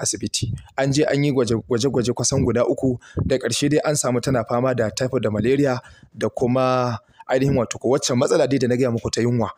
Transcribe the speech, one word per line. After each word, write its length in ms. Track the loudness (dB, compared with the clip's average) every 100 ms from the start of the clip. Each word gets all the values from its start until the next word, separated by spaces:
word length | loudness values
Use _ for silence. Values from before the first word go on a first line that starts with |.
asibiti. 480 | -4 -4 -4 -4 -6 -8 -8 -2
An 140 | 0
je 120 | 2 2
an 160 | 2
yi 80 | 2
gwaje, 240 | 2 2 0 0
gwaje-gwaje 400 | 0 0 0 0 -2
kusan 240 | 0 0
guda 220 | 0 2 0
uku, 320 | 0 -2 -2 -6 -4
da 140 | -2 0
ƙarshe 320 | -2 -2 0
dai 80 | 0 0
an 80 |
samu 240 | -2 0 0
tana 220 | 0 -2
fama 300 | 0 0 0
da 160 | 0 -2
typhoid 320 | -2 -2 -2
da 80 | -2
malaria 480 | 0 2 2 2 -2 -8 -20 -20 -6
da 80 | -4
kuma 720 | 0 0 2 2 2 0 -4 _ -14 -2
ainihin 240 | 0 2
wato 240 | 2 0 -2
ko 100 | 0
waccan 240 | 0 2 0
matsala 300 | 2 2 2
dai 80 | 0
da 80 | 0
na 80 |
gaya 160 | 0 0
muku 160 | -2 -4
ta 100 | -2
yunwa. 280 | 0 0 -2